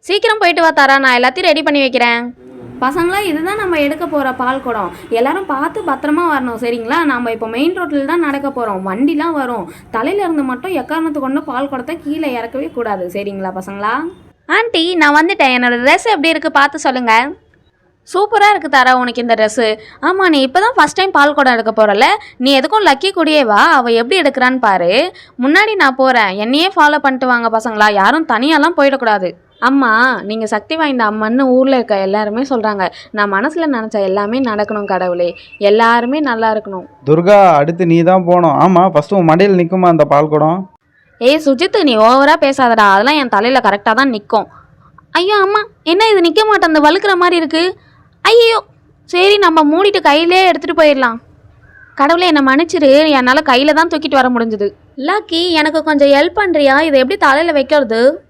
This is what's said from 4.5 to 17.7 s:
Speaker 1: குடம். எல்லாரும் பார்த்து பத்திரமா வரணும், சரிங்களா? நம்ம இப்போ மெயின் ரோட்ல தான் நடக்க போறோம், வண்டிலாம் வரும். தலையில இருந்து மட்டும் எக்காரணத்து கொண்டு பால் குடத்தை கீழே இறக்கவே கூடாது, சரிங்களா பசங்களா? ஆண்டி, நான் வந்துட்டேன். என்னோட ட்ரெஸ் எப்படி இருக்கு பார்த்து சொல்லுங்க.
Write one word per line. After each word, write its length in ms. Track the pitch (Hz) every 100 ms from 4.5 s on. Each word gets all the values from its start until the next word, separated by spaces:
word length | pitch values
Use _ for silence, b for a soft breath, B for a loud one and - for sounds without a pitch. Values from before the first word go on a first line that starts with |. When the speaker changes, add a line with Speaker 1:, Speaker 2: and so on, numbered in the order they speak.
| 269 269
Speaker 1:
குடம். 260 | 220 180 B B 226
எல்லாரும் 280 | 254 349 359
பார்த்து 300 | 269 311 440 359
பத்திரமா 360 | 269 285 302 339
வரணும், 300 | 285 254 226
சரிங்களா? 360 | 240 233 226 311 311
நம்ம 220 | 247 240 220
இப்போ 120 | 220 226
மெயின் 200 | 311 370
ரோட்ல 240 | 339 285 277
தான் 120 | 349 311
நடக்க 220 | 277 277 262
போறோம், 220 | 226 190 190
வண்டிலாம் 480 | 202 285 302 330 302
வரும். 260 | 254 233 160 B - 226
தலையில 280 | 269 403 370
இருந்து 180 | 311 262
மட்டும் 240 | 247 381 339
எக்காரணத்து 400 | 247 311 320 294 262
கொண்டு 160 | 277 311
பால் 200 | 247 277
குடத்தை 240 | 269 247 320 294
கீழே 240 | 311 302 247
இறக்கவே 320 | 233 262 320 262
கூடாது, 280 | 226 196 180 190
சரிங்களா 360 | 202 196 190 185
பசங்களா? 340 | 185 196 208 254 330 381 - _ - 370
ஆண்டி, 260 | 466 339 339 359
நான் 160 | 294 294
வந்துட்டேன். 360 | 330 381 269 247
என்னோட 200 | 247 240
ட்ரெஸ் 240 | 254 359 466
எப்படி 180 | 392 311
இருக்கு 180 | 320 311 294
பார்த்து 260 | 285 302 294
சொல்லுங்க. 280 | 254 240 226 269 370 _ _ _